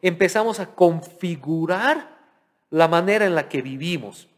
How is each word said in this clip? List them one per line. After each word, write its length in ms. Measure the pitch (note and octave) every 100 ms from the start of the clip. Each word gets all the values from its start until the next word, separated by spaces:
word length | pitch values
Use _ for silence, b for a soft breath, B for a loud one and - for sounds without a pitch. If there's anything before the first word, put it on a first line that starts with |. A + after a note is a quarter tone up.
empezamos 580 | F#3 E3+ F#3 G#3+ A3 G#3
a 160 | F#3 -
configurar 1400 | F3+ E3+ - - F3+ D#3+ C3+ E3 D#3+ F#3 B3 D#4 - - _ _ _ _ _
la 180 | D#3 E3
manera 380 | E3+ F#3 G#3+ G3+
en 80 |
la 160 | E3 C#3+
que 140 | C#3+
vivimos. 640 | C3 C3+ E3 E3+ G#2+ F#2 -